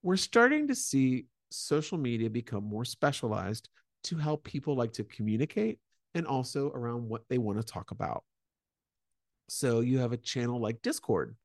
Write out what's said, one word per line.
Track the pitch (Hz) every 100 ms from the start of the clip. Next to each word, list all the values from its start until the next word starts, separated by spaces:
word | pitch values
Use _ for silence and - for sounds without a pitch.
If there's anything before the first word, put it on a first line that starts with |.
We're | 180 185
starting | - 233 247 302 294
to | 254
see | - 139 131 127 - _ _
social | - - 151 156 175
media | 131 117 117
become | 113 117 104
more | 104 104 123
specialized | - 147 139 120 104 92 113 - _ _ _ -
to | 165
help | 151 151
people | - - 143 135
like | 117
to | -
communicate | 107 - 107 110 151 - 214 - _ _ _
and | 170 170
also | 135 123 143 139
around | 139 120 120 117
what | 110 _
they | 127
wanna | 110 101
talk | 113 90 -
about. | 113 - 57 _ _ _ _ _ _ _ _ _ _ _ _ _
So | - 135 117
you | 120 131
have | 123
a | 120
channel | - 135 120 123
like | 110 113
Discord. | 240 320 - 95 60 113